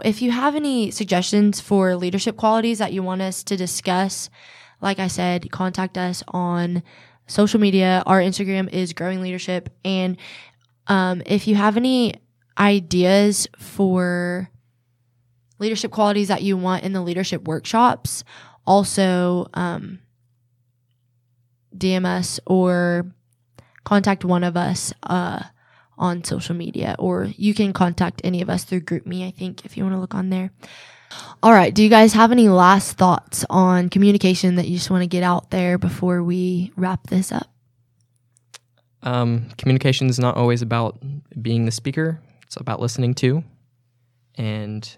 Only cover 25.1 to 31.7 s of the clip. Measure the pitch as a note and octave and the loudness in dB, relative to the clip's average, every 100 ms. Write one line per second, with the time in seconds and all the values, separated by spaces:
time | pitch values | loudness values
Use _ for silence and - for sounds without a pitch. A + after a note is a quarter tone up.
25.1 | F3+ F3 - - _ _ _ _ - F3+ | -4 -4 -8 -12 _ _ _ _ -6 -4
26.1 | F3 - F3+ - F3 E3 - - - F#3 | -4 -6 -6 -6 -8 -6 -6 -6 -4 -4
27.1 | F3+ G3 - G#3 G#3 G3+ F#3 F3+ E3+ F3 | -2 -4 -2 -2 0 0 0 0 0 -4
28.1 | - F3+ F3 F#3 F3+ - F#3 - E3+ - | -2 -4 -4 -2 -4 -4 -6 -4 -6 -6
29.1 | F3+ F#3 - F#3 - - - F#3+ F#3 F#3 | -10 -10 -10 -12 -12 -14 -6 -4 -4 -6
30.1 | F#3+ F#3 F#3 F#3+ - - - - - _ | -6 -4 -4 -6 -10 -20 -20 -20 -20 _
31.1 | - - - A3+ G#3+ F3 | -20 -20 2 6 8 6